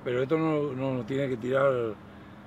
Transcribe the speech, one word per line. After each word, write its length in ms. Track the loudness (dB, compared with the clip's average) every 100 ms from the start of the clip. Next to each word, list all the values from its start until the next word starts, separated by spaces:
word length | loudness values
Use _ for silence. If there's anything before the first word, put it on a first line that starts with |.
pero 200 | -2 0
esto 160 | 2 2
no, 340 | 2 2 0
no 220 | -2 -2
nos 100 | -2
tiene 240 | -2 -2 0
que 80 | -2
tirar 580 | 2 4 4 4 0 -4 -12 -18 -18 -18